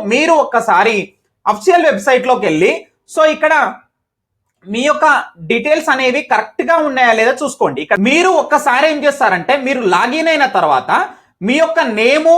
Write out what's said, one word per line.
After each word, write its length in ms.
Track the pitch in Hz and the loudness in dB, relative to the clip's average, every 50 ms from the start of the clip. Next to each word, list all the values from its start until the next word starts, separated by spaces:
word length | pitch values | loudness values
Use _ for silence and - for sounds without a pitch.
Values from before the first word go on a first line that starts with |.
| 202 202 233 | 0 0 0
మీరు 180 | 277 311 330 330 294 269 | 0 2 2 2 2 2
ఒక్కసారి 500 | - - 226 226 214 185 185 208 226 220 196 170 - _ _ _ _ _ _ - 196 214 | 0 -2 -2 0 2 2 2 2 2 0 -2 -6 -8 _ _ _ _ _ _ -6 -4 -4
అఫీషియల్ 340 | 208 - 370 349 349 330 302 | -2 0 2 2 4 2 2
వెబ్‌సైట్ 360 | 214 196 - 277 254 247 - 254 | 0 0 0 0 0 0 2 0
లోకి 140 | 247 196 208 170 | 0 0 0 -2
వెళ్ళి, 240 | 156 156 185 254 320 320 - _ _ _ _ - - | 0 2 2 0 0 -2 -8 _ _ _ _ -6 -2
so, 80 | 330 311 311 302 | 0 2 2 2
ఇక్కడ 180 | 311 311 311 320 294 247 190 - - _ _ _ _ _ _ _ _ _ _ _ _ _ _ _ _ _ 190 208 | 0 0 0 0 0 0 -2 -4 -10 _ _ _ _ _ _ _ _ _ _ _ _ _ _ _ _ _ -8 -6
మీ 80 | 240 269 294 | -2 0 -2
యొక్క 160 | 302 302 311 302 277 - - - - 170 165 | 0 2 2 2 2 0 -2 -6 -14 -10 -6
డీటెయిల్స్ 400 | 156 233 226 233 294 311 320 320 311 262 | -4 -4 -2 0 0 0 0 0 0 -2
అనేవి 260 | 262 262 254 247 302 - - | 0 0 -2 -2 -4 -2 -2
కరెక్ట్ 300 | 247 214 214 - - - 247 | -2 -2 -2 -4 -6 -6 -2
గా 80 | 302 330 330 311 285 | 0 0 0 0 -2
ఉన్నాయా 240 | 262 262 254 233 220 | 0 2 2 2 2
లేదా 140 | 220 220 247 277 277 | 2 2 0 0 -2
చూసుకోండి. 400 | 302 269 - - 220 151 131 143 156 | -4 -6 -4 -2 -4 -2 -2 -6 -4
ఇక్కడ 120 | - 196 190 202 254 | -2 -2 0 2 2
మీరు 200 | 294 330 349 381 359 302 | 2 2 2 2 2 0
ఒక్కసారి 440 | 269 - 294 277 - 277 240 262 302 320 | 0 0 -2 0 0 0 0 2 0 0
ఏం 80 | 302 294 285 | 0 0 -2
చేస్తారంటే 480 | 285 277 - 233 202 185 175 156 - 277 285 254 | -2 0 0 0 0 0 0 0 -2 -2 -2 -2
మీరు 160 | 262 277 254 233 185 175 | -2 -4 -2 0 0 2
లాగిన్ 360 | 180 226 247 285 320 320 330 311 | 2 0 0 -2 -2 -2 0 0
అయిన 120 | 294 269 254 - | 0 0 0 0
తర్వాత 340 | 180 170 151 135 131 - - - 294 381 - - - _ _ _ - 175 | 0 0 0 0 0 0 0 -2 -2 -2 -4 -8 -16 _ _ _ -8 -4
మీ 80 | 220 269 311 | -2 0 0
యొక్క 180 | 320 320 330 330 302 247 214 214 | 0 0 0 -2 -2 -2 -2 0
నేమ్ 300 | 226 247 285 311 320 330 339 | 0 2 2 2 4 4 4